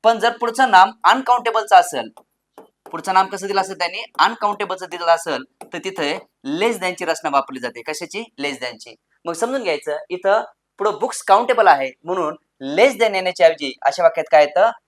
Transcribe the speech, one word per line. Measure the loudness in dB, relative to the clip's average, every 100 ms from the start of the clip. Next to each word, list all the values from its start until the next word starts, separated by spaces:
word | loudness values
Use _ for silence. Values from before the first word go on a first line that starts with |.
पण | 2 2
जर | 0 -2
पुढचं | -6 0 6
नाम | 6 6 4
अनकाउंटेबलचं | 2 2 2 0 0 -2 6 6
असेल, | 6 -4 -8 -14 _ _ _ -20 -20 _ -14
पुढचं | -10 0
नाम | 0 0
कसं | -4 -4
दिलं | -4
असेल | -4 -4
त्यांनी, | -6 -6 -12 0
अनकाउंटेबलचं | 0 2 -4 -4 -6 -6 -10
दिलेलं | -6 0
असेल, | 0 0 -6 -8 _ -14
तर | -10
तिथे | -10 -6 -6 -6 -10 _ -8
less | -2 -2 -2
than | -6
ची | -6 -6
रचना | -4 -2
वापरली | -2 -2 -10
जाते. | -10 -10
कशाची? | -12 -10 -10 -12 -14 -8
Less | -8 -6
than | -10 -12
ची. | -20 -20 _ _ -10
मग |
समजून | -6 -4 -4
घ्यायचं, | -4 -4 -4 -10 -8
इथं | -4 0 0 -2 _ _ _
पुढं | -4 -4
बुक्स | -6 -8
काउंटेबल | 2 2 4 2 4
आहे | 4 0 -8
म्हणून | -8 -4 -4 -8 _ _
less | -6 2 2 2
than | -2 0
येण्याच्या | -4 2 2
ऐवजी | 2 -8 -4
अशा | -4 2
वाक्यात | 0 0 2
काय | 2
येतं? | 4 2 0 0